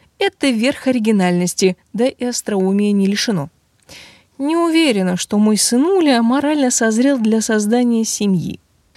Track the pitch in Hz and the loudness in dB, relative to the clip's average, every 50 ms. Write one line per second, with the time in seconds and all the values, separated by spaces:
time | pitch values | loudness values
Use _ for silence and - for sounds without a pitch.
0 | _ _ _ - 392 392 - - - 277 247 214 226 269 285 - - 269 254 247 | _ _ _ -4 -4 -4 -4 -2 -2 0 0 0 0 -2 -2 -2 -2 -2 0 0
1 | 214 220 220 196 185 180 180 175 180 175 - - 185 185 180 - _ _ - 202 | 2 2 2 2 2 2 2 0 0 -2 -2 0 0 0 0 -2 _ _ -4 -2
2 | 240 269 - - 247 247 233 - - - 214 196 190 185 196 202 208 208 208 202 | -2 -2 -2 -4 -6 -6 -6 -6 -6 -4 -2 0 0 0 0 0 0 0 2 2
3 | 196 190 202 202 - - 208 170 80 - _ _ _ _ _ _ _ - - - | 0 0 0 -2 -2 -2 -2 -4 -4 -8 _ _ _ _ _ _ _ -20 -20 -20
4 | - - - _ _ _ _ - 269 294 320 339 339 339 320 320 330 294 226 202 | -20 -20 -20 _ _ _ _ -6 -4 -2 0 0 0 2 2 2 2 2 2 0
5 | 185 180 180 175 - - - 208 214 214 214 202 - - 233 247 285 349 392 381 | 0 -2 -2 -4 -4 -2 0 2 2 2 2 0 0 0 0 0 2 2 2 2
6 | 330 294 262 233 226 226 247 285 277 285 311 302 269 254 247 - 233 226 220 226 | 2 2 2 2 2 2 0 0 0 0 0 0 0 0 0 0 0 0 0 2
7 | 247 277 285 247 220 220 220 220 214 - 220 214 208 208 233 247 247 240 233 226 | 2 2 2 0 0 0 0 0 0 0 -2 0 0 0 0 0 2 2 0 0
8 | 226 220 - - 208 202 190 170 143 - - - _ _ _ _ _ _ _ | -2 -4 -4 -4 -2 0 0 0 -2 -6 -10 -12 _ _ _ _ _ _ _